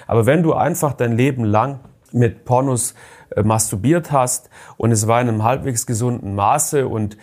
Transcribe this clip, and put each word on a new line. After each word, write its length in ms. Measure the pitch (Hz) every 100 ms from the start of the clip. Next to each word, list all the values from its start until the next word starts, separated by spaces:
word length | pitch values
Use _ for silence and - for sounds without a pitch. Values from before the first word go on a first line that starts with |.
| -
Aber 180 | 117 113
wenn 160 | 165
du 120 | 160
einfach 400 | 127 139 175 151
dein 220 | - 120 113
Leben 280 | 135 127
lang 380 | 110 107 131 135 - _ _
mit 340 | 123 117 - -
Pornos, 500 | 123 135 123 - - - - - -
äh, 80 |
masturbiert 680 | 104 110 - 101 117 170 160
hast 380 | 139 123 - - - - -
und 140 | 113
es 160 | 113 107
war 140 | 117
in 60 | 123
einem 160 | 110
halbwegs 420 | 110 135 139 117 -
gesunden 500 | 110 123 123 98 101
Maße 520 | 101 147 156 147 123
und 300 | 110 104 -